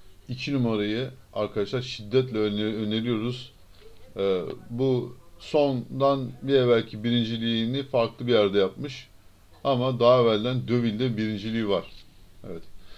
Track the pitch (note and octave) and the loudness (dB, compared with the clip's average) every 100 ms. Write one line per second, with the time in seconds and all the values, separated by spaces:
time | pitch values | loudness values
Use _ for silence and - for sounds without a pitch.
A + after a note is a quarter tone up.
0 | - - - B2+ D3+ C#3 A#2 G#2+ G#2 A2 | -20 -20 -12 -8 -4 0 0 0 0 -2
1 | B2+ - - - G#2 A2 G2+ B2+ B2+ - | -6 -10 -10 -4 -2 -2 -2 -2 -6 -10
2 | G#2 B2+ B2+ A2 G#2+ G#2 G#2+ G#2+ G#2+ A2 | 0 2 2 0 0 0 -2 -2 -2 -2
3 | A#2+ A2 A#2+ B2 - - - - - - | -2 -2 -2 -6 -12 -20 -20 -20 -20 -20
4 | - G2 G2 F#2 - - - A#2+ C3+ B2 | -14 -2 0 0 -4 -10 -10 -2 0 0
5 | - - - - - D3+ C#3+ B2+ A2 C3 | -2 -12 -20 -20 -2 2 2 0 -6 0
6 | C#3 C#3 A#2+ - C3+ C3+ B2+ A2+ A2 G#2+ | 2 2 -4 -8 2 4 6 4 2 -4
7 | A#2 A#2+ A2+ A#2 A#2 A2+ A2+ C3+ C3 B2 | 0 0 0 -2 -2 0 -2 -4 -2 0
8 | A2+ - A#2+ A2+ G2+ G2+ F#2+ - - - | 0 -2 2 4 4 4 2 -2 -12 -12
9 | - - - - - - C#3 B2+ C3 A#2+ | -18 -20 -20 -20 -20 -6 -2 0 0 4
10 | A#2+ B2+ A#2 G#2+ A#2+ B2+ G#2 B2 A#2 G#2 | 6 8 6 2 0 -2 0 0 0 0
11 | B2+ G#2+ G#2+ G#2 A2 A2+ G#2 F2+ - - | -2 -2 -4 -4 -4 -2 0 0 -2 -18
12 | - - - - - E2+ - - - | -20 -20 -20 -20 -14 -12 -12 -16 -16